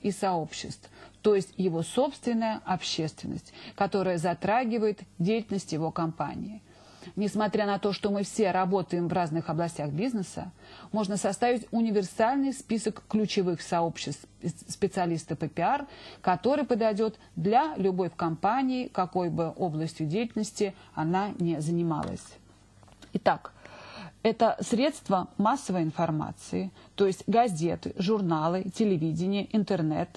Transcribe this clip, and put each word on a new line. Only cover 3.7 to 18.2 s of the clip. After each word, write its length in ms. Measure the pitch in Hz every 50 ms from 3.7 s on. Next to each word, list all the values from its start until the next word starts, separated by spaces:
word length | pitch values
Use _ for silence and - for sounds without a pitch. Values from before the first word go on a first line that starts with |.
| -
которая 420 | - 202 190 - 196 185 185 175 170
затрагивает 840 | 156 180 170 - - 190 214 247 262 220 233 226 214 214 202 - - - - -
деятельность 540 | 170 190 220 233 208 - 196 190 - -
его 200 | 165 151 160 160
компании. 680 | - - 165 160 156 - 151 - - - - 208 214 - - - - - - - - - - 180 -
Несмотря 480 | - 208 196 - 214 214 202 - 226 214
на 140 | 202 202 190
то, 160 | - 202 190
что 160 | - - 208
мы 140 | 202 202 202
все 260 | - - - 214 185
работаем 580 | 175 185 185 180 196 190 170 - 175 175 170 160
в 40 | 175
разных 340 | 185 175 156 156 165 - -
областях 420 | 160 160 170 170 - - 147 147
бизнеса, 600 | 143 156 220 269 240 208 180 - - - - 185 - - - - - - - -
можно 240 | - 214 208 185 208
составить 500 | 185 - 196 196 - 240 240 247 233 240 -
универсальный 840 | - 233 226 226 202 208 190 175 - - 220 233 269 277 269 269
список 500 | 269 - - - 226 220 - 220 - - - -
ключевых 540 | - 220 214 - - 208 180 180 170 -
сообществ 640 | - - 185 170 170 165 156 - - 143 147 - - - - - - 175 165 - - -
специалиста 640 | - - 202 190 - 190 175 175 165 156 - - 160
по 140 | - 165 156
пиар, 380 | - - 165 208 262 285 277 - - - - - - -
который 460 | - 185 180 165 - 247 285 294 277
подойдет 520 | - 247 208 226 220 214 196 226 214 214 - - - -
для 380 | 165 160 196 226 254 311 311 208
любой 340 | 196 190 190 185 180 185 165
в 60 | -
компании, 720 | -